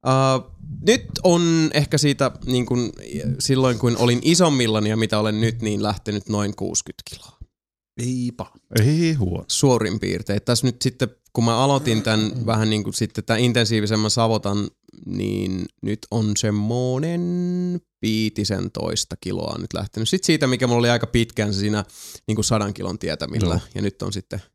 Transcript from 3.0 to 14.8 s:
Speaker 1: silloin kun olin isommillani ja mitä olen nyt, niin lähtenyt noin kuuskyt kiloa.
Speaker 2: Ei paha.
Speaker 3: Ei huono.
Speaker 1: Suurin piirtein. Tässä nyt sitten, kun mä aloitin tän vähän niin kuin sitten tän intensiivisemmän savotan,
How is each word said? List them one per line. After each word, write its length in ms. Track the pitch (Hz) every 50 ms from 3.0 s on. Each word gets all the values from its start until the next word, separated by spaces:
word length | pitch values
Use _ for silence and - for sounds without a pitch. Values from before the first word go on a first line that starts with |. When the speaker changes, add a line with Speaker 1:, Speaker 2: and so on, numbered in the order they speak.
| - 57 69 76 73 - 135 131
Speaker 1:
silloin 400 | - - 135 131 131 127 120 107
kun 180 | 123 120 120
olin 220 | 107 120 123 120 123
isommillani 680 | - 151 175 160 185 160 143 131 123 110 107 107 104 104
ja 80 | 110
mitä 220 | 113 113 107 - 107
olen 220 | 107 110 107 107
nyt, 200 | 113 113 110 117
niin 220 | 113 107 107 104 104
lähtenyt 460 | 104 104 - - 110 104 104 - -
noin 260 | 107 104 104 101 104
kuuskyt 400 | - 104 87 82 - - - - - - -
kiloa. 280 | - - - - _ _ - _ _ _ _ _ _ _ _ _ _ -
Speaker 2:
Ei 300 | 120 123 127 127 123 123 120
paha. 140 | - - - _ - _ _ - 113
Speaker 3:
Ei 340 | 107 127 151 160 170 165 160
huono. 320 | 143 104 90 87 90 90
Speaker 1:
Suurin 520 | _ - - - 139 123 113 107 101 95 107
piirtein. 420 | - 95 95 87 - - 98 101 -
Tässä 220 | - 120 113 -
nyt 140 | 127 117 -
sitten, 280 | - 131 120 _ 131 - - _ _ _ _
kun 100 | - 117
mä 140 | 117 117 113 131
aloitin 400 | 139 139 135 151 123 113 110 101
tän 280 | 113 110 110 107 107 - 123 113
vähän 240 | 113 113 107 110 110
niin 140 | 107 107 98
kuin 100 | 104 -
sitten 300 | - 113 101 _ - 104
tän 160 | - 113 110
intensiivisemmän 720 | 123 123 113 123 117 104 117 110 104 104 110 107 107 107
savotan, 580 | - 120 113 110 113 104 - 101 101 104 101 - _ _